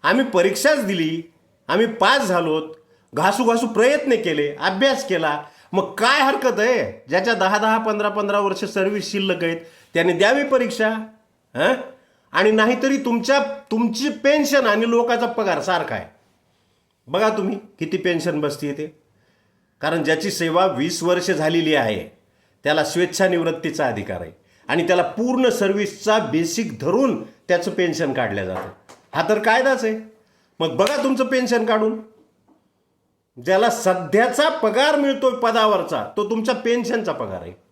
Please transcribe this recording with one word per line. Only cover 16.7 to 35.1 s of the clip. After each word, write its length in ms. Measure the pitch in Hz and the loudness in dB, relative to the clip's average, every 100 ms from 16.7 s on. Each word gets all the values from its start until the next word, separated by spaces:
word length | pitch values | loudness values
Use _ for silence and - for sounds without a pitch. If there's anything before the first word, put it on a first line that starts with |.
| _ _ _ - | _ _ _ -6
बघा 220 | 170 214 | 0 0
तुम्ही 300 | 214 190 202 - _ | 0 -4 -6 -10 _
किती 180 | 160 - | -6 -2
पेन्शन 440 | 185 170 175 151 | -2 -2 -2 -2
बसतीये 320 | 147 147 147 | -4 -4 -8
ते. 260 | 143 151 _ _ _ _ _ _ _ _ _ | -6 -10 _ _ _ _ _ _ _ _ _
कारण 220 | 147 165 | -2 0
ज्याची 280 | 147 160 202 | 0 0 0
सेवा 340 | - 165 165 185 | -2 0 2 2
वीस 380 | 123 156 165 | 0 -4 -2
वर्ष 280 | 170 180 180 | 0 0 0
झालेली 440 | 160 156 165 156 147 | 0 2 0 2 2
आहे 420 | 113 101 - _ _ _ _ _ | 2 -2 -6 _ _ _ _ _
त्याला 200 | 139 156 | 0 0
स्वेच्छानिवृत्तीचा 1040 | 151 175 175 - 190 175 165 160 165 - 135 | 0 0 -2 2 2 2 0 -2 -6 -2 -2
अधिकार 340 | 104 104 90 | -2 -6 -8
आहे 100 | 85 - _ _ - | -10 -16 _ _ -4
आणि 200 | 156 170 | -2 2
त्याला 140 | 180 | 2
पूर्ण 480 | 175 - 240 254 254 | 0 -2 -2 2 0
सर्व्हिसचा 680 | - 196 196 202 - 214 220 | 2 0 0 -4 -4 0 0
बेसिक 640 | 131 151 165 - 208 107 | 0 -2 -2 -4 -6 -4
धरून 440 | 135 202 269 180 | -2 0 0 -2
त्याचं 480 | - _ - 175 175 | -8 _ -2 0 0
पेन्शन 420 | - 180 156 156 | -2 -2 0 -4
काढलं 320 | 131 117 98 95 | -2 -2 -4 -4
जातं. 520 | 92 87 - _ - _ 143 | -6 -10 -16 _ -20 _ -4
हा 140 | 170 | 0
तर 100 | 208 | 0
कायदाच 460 | 208 240 262 254 220 | 2 2 2 0 -2
आहे. 80 | 220 220 _ _ _ _ _ | -6 -10 _ _ _ _ _
मग 160 | 160 - | -4 2
बघा 280 | 196 285 | 2 2
तुमचं 220 | 269 254 254 | 0 0 0
पेन्शन 400 | 262 254 233 220 | 0 0 0 0
काढून, 360 | 220 220 220 - _ _ _ _ _ _ _ _ _ _ _ _ - 123 | 0 0 -4 -12 _ _ _ _ _ _ _ _ _ _ _ _ -10 0
ज्याला 240 | 190 226 | 2 2
सध्याचा 800 | 233 185 180 165 196 240 247 311 | 2 0 0 2 2 2 2 0
पगार 460 | 311 220 214 285 294 | 2 0 2 2 2
मिळतोय 360 | 277 | 2